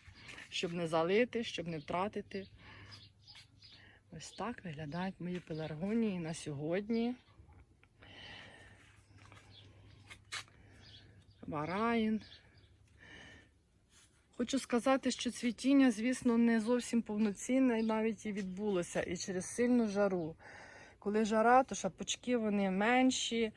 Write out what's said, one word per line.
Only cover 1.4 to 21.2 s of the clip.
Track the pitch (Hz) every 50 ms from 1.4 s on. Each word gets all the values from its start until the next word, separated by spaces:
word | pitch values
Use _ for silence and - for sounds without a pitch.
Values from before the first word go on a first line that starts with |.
| 233
щоб | - - - 170 170
не | 165 156
втратити. | 147 - 165 175 185 214 - 208 202 - - 196 190 - - - - - - - - - - - - - _ _ - - - - - _ _ - - - - - - - - - _ - - 160
Ось | - -
так | - - 185 220 240 - -
виглядають | 180 151 143 156 143 147 175 185 196 190 -
мої | 170 175 180 180
пеларгонії | 170 - 165 156 160 151 160 151 170 196 220 233 226 214 190 180
на | 165 156 165
сьогодні. | - - 156 147 135 151 156 170 190 208 214 233 226 233 240 247 - - _ - - - - - - - _ _ _ _ _ _ - - - - - - - - - - - - - - - - - - - - - _ _ - - - - - - - - - - - - - - - - - - - - - - - - - - - - - - - - - - - - - - - - - - - _ - - - -
Вараїн. | 165 147 151 156 175 202 226 233 233 233 220 220 220 214 - - - - - - - - - - - _ _ - - - - - - - - - - - - _ _ _ _ _ _ _ _ _ _ - - _ _ _ _ _ _ -
Хочу | 247 - - 262
сказати, | - - - 240 208 269 262 269 - 254
що | 233 - - 247
цвітіння, | - - - 247 214 - - 254 285 277 269 254
звісно, | 214 202 220 254 254 - - 247 233 233
не | 233 233 233 226
зовсім | 208 226 247 247 226 - - 233
повноцінне | 220 - 214 208 220 214 196 - - - 254 269 262 254 233 220
і | 226
навіть | 220 220 220 220 226 220 - -
і | 214
відбулося, | 202 208 202 185 180 185 214 214 196 175 175 - - 175
і | - - 175 180
через | - - 185 185 180
сильну | - - - 240 240 247 240 233 214
жару. | 196 202 202 196 190 175 160 156 160 - - - - - - - - - - - - - -
Коли | 202 208 214